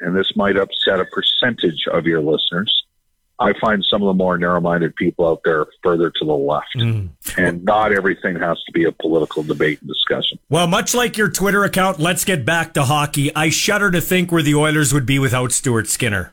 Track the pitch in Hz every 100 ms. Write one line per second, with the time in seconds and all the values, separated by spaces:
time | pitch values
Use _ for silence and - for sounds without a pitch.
0 | 87 92 95 104 101 98 98 - - 95
1 | 92 98 - - 123 113 87 78 - 85
2 | 80 80 76 73 - 85 107 - - _
3 | _ _ _ - 196 - 113 104 87 107
4 | 101 92 92 87 87 87 85 85 80 -
5 | 87 - 82 80 85 78 76 - 92 85
6 | 82 - 78 73 71 73 - 123 117 110
7 | 92 - - - 90 87 95 107 107 98
8 | 95 85 101 85 87 82 - 85 80 -
9 | 80 80 73 78 76 73 76 71 69 -
10 | - 67 - - _ 156 170 208 - 240
11 | 240 214 202 - 196 202 196 190 190 180
12 | 165 175 - 175 113 165 160 151 131 147
13 | 143 143 143 151 160 151 - 202 202 175
14 | - 185 175 170 147 147 156 151 135 147
15 | 127 139 131 127 123 - 131 113 104 -
16 | 117 98 87